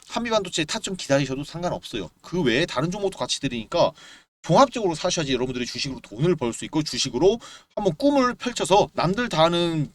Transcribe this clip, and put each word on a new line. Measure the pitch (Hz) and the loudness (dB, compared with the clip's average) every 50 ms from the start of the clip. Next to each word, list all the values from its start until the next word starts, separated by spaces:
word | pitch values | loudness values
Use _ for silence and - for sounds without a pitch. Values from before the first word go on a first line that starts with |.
| _ | _
한미반도체 | - - 226 233 233 226 214 190 180 - 170 151 | -8 -6 -4 -2 0 0 0 0 -2 -4 -4 -4
타점 | 151 - 226 - 202 190 | -4 -4 -6 -6 -6 -8
기다리셔도 | 180 - - 139 139 143 127 131 135 147 | -6 -2 2 2 2 2 0 -4 -6 -8
상관없어요. | - - 170 175 175 120 87 - - - 107 90 78 _ _ | -8 -8 -6 -6 -4 -6 -6 -8 -8 -8 -8 -8 -10 _ _
그 | - - 165 185 | -12 -6 -2 0
외에 | 160 120 110 139 170 | 2 2 2 2 2
다른 | - - 127 147 175 | 0 -2 -2 -2 -2
종목도 | 190 208 196 190 - | -2 -2 -2 -4 -2
같이 | - 123 - - - | -4 -4 -4 -4 -2
드리니까 | - 131 123 113 107 - - 170 135 90 - - - - - - _ _ _ _ | -4 -4 -4 -6 -6 -2 2 2 2 2 0 -4 -18 -20 -20 -20 _ _ _ _
종합적으로 | - - 165 220 277 - - 247 208 180 165 | 0 4 6 6 6 6 4 0 -2 -2 -2
사셔야지 | - - 185 - 175 151 135 131 | -2 -2 -2 -2 -2 0 0 0
여러분들이 | 117 131 127 123 123 123 | 0 0 -2 -4 -4 -6
주식으로 | - - 120 - 135 131 - | -6 -6 -6 -6 -6 -8 -10
돈을 | - - 98 120 156 180 175 | -14 -12 -6 0 0 2 2
벌 | 165 123 117 113 | 2 0 -4 -4
수 | - 113 | -6 -8
있고, | 104 - 156 151 | -4 -4 -4 -4
주식으로 | - - 120 - 135 117 127 165 196 233 233 - - - - _ _ - | -2 -4 -4 -4 -2 0 2 4 4 4 2 -2 -12 -20 -20 _ _ -6
한번 | 214 208 190 156 | -2 -2 0 0
꿈을 | - 269 285 285 277 247 247 240 | 2 2 4 4 4 4 2 2
펼쳐서 | - - 247 233 - 190 156 185 202 165 - - | -2 -4 -6 -4 -2 0 2 2 2 2 2 0
남들 | - 120 170 196 247 247 | 0 0 0 0 0 -2
다 | 220 165 156 160 | 0 2 2 4
아는 | 170 170 170 175 170 165 156 139 - | 4 4 2 0 0 0 -2 -4 -2